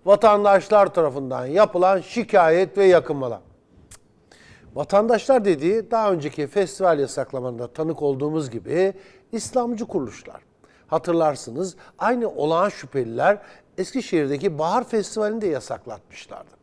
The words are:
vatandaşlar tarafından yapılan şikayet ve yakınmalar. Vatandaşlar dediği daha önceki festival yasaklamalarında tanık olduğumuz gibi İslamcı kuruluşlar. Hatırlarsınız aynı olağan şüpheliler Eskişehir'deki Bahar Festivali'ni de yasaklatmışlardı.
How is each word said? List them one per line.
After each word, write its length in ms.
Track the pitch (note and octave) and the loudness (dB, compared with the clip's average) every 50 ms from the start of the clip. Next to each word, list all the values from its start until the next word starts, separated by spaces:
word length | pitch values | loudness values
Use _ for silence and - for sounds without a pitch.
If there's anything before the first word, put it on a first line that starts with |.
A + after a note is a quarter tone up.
| - | 2
vatandaşlar 880 | F3 G3+ G3+ A3+ G#3+ G#3 G#3 G3+ G3+ G3 F#3 D3 - G#3+ G#3 G3 F3+ - | 4 4 6 6 6 6 6 4 4 4 4 4 4 4 4 4 4 2
tarafından 520 | F3+ D#3+ C#3+ B2 C#3+ C3+ B2+ B2+ B2+ B2+ | 0 0 0 -2 -4 -6 -6 -6 -6 -6
yapılan 540 | C3 D3+ F#3+ G#3+ - - F3 F3+ F#3+ G3 F#3 | -2 2 4 4 4 4 2 2 2 2 0
şikayet 800 | D#3+ - - A#3+ G#3+ - - F#3+ E3+ D#3+ D#3+ F3 F#3+ - - G3+ | -2 -4 -6 -6 -2 2 4 4 6 6 6 4 2 0 0 4
ve 60 | G3 | 6
yakınmalar. 560 | F#3+ F3+ E3 - - D3+ C#3 C3 B2 A2+ F#2+ - _ _ _ _ _ _ _ _ _ - - _ _ _ _ _ _ _ _ _ - - - - - - | 6 6 6 4 0 -4 -6 -6 -8 -8 -10 -14 _ _ _ _ _ _ _ _ _ -20 -20 _ _ _ _ _ _ _ _ _ -20 -20 -20 -20 -14 -10
Vatandaşlar 720 | C3 D3+ - G3 G3+ G#3+ A3+ A#3+ G#3 - - C4+ B3 G3+ | -10 -4 0 2 2 4 4 2 2 2 2 2 2 4
dediği 460 | G3+ E3+ C3+ D3 F3 G#3 A3+ G#3 - | 2 0 0 0 0 0 -2 -2 -2
daha 220 | A#3 A3+ A3 G#3 F#3 | -2 0 0 2 0
önceki 340 | D#3+ C#3 D3 - - D3 | 0 -2 -6 -6 -6 -8
festival 520 | C3 - G3+ G3 E3 - - F#3+ F3+ E3 D3 | -4 -2 -2 -2 -2 -2 -2 0 2 2 2
yasaklamalarında 760 | C3+ A#2+ - D3 C3 - - C3 B2 B2+ A#2+ A#2 A#2+ A#2 - | 0 -2 -4 -6 -8 -6 -6 -8 -8 -8 -8 -8 -10 -10 -8
tanık 300 | - D#3+ D#3+ D#3+ D3+ D3+ | -6 -6 -6 -4 -4 -2
olduğumuz 480 | C#3+ C3+ C3 C#3+ D3+ D#3 D#3+ D3 B2+ | -2 -2 -2 -4 -4 -4 -4 -6 -6
gibi 420 | A2+ A2+ - - C#3+ E3 F#3 G3 F#3+ F#3+ - - _ _ _ _ - | -8 -10 -8 -4 -2 0 0 0 -2 -6 -12 -20 _ _ _ _ -10
İslamcı 520 | A3+ - - - B3+ A#3+ A#3+ A#3+ G#3 A3+ | -10 -8 -6 -4 -4 -2 -2 -4 -6 -8
kuruluşlar. 640 | - - F3 C3+ G#2+ - - - - - - _ _ _ _ _ _ _ _ _ _ | -6 -6 -6 -6 -6 -10 -14 -20 -20 -20 -20 _ _ _ _ _ _ _ _ _ _
Hatırlarsınız 880 | D#3 D#3+ - F3+ E3+ E3 D#3+ D3+ C#3 B2+ - B2 A#2 C#3+ F#3+ F#3 - - - - _ - | -4 -4 -2 0 0 0 2 0 0 -2 -6 -10 -8 -8 -8 -8 -8 -12 -20 -20 _ -4
aynı 320 | F3+ G#3+ B3+ B3 A#3 F#3+ | -2 -2 0 0 -2 -4
olağan 380 | - - C#3+ D#3 E3 E3+ F#3+ G#3 | -4 -4 -2 0 0 0 0 -2
şüpheliler 680 | - - - C3 - C3+ B2 A2+ A2+ B2 C#3+ F#3 G#3 G3+ - - - - _ _ _ - | -4 -6 -12 -8 -6 -6 -6 -4 -4 0 2 2 2 0 -4 -16 -20 -20 _ _ _ -10
Eskişehir'deki 800 | F#3+ - - C4+ - - F#3+ D#3+ D3 C3+ C#3+ C#3+ E3+ G3 D#3 C#3+ | -8 -6 -6 -8 -6 -2 -2 -2 0 0 -2 -4 -4 -4 -4 -2
Bahar 260 | D#3 E3+ G3 B3 B3 | -2 -2 -2 -2 -2
Festivali'ni 560 | - - G#3+ G3 - - A3 G#3+ G#3 A3 A3+ | -4 -4 -4 -4 -4 -6 -4 -4 -4 -4 -4
de 60 | G#3+ | -4
yasaklatmışlardı. 1040 | F#3 D3+ B2+ - - A#2+ A2 - A#2 G#2+ G2 _ _ - - - - - - - _ _ _ | -4 -4 -4 -6 -8 -12 -12 -12 -14 -16 -16 _ _ -20 -20 -20 -20 -20 -20 -20 _ _ _